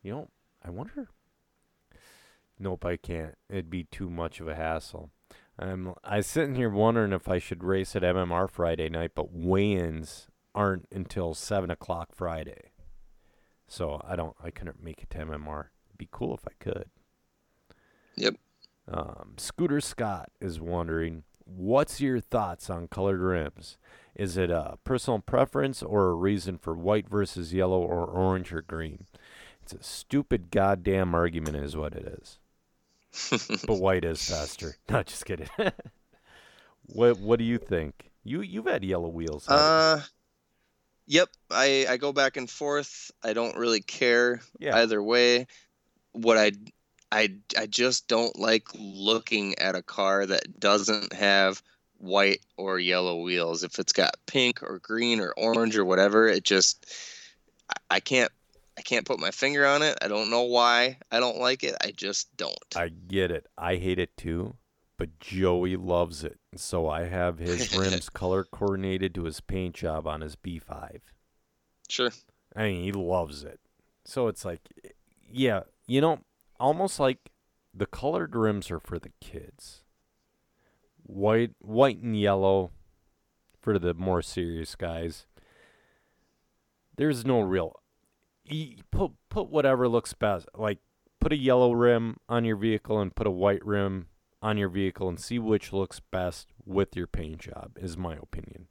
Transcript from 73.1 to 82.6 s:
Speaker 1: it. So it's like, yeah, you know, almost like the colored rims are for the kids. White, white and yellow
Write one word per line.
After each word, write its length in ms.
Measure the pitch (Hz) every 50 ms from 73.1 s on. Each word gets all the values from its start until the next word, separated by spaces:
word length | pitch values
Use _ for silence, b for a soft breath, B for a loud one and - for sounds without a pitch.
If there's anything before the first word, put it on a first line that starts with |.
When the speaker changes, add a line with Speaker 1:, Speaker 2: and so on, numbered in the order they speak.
| 92 90 85 76 73 71 71
Speaker 1:
it. 160 | 73 - - _ _ _ _ _ _ _ _ _
So 220 | - - 135 123
it's 180 | 110 98 - -
like, 160 | 95 85 82 _ - _ - - - - _ _ _ _ _ _
yeah, 340 | _ 113 127 131 123 107 95 - _ _ _ _
you 140 | - 120 135
know, 180 | 147 165 156 - - _ _ _ _ _ _ _
almost 400 | 123 135 156 165 190 190 - -
like 320 | 147 131 123 _ _ - _ _ _ _ _ _ _ _ _
the 120 | 95 104
colored 480 | - - - - 143 165 175 170 - -
rims 340 | 117 110 107 104 101 - -
are 100 | 85 80
for 200 | - - 87 82
the 120 | - - _ _
kids. 600 | - - - - - - _ _ - - - - _ _ _ _ _ _ _ _ _ _ _ _ _ _ _ _ _ _ _ _ _ _ _ _ _
White, 520 | - 101 98 98 107 110 113 120 - - _
white 400 | - 101 107 113 135 139 110 -
and 200 | 117 117 110 107
yellow 520 | 101 101 98 98 95 98 95 98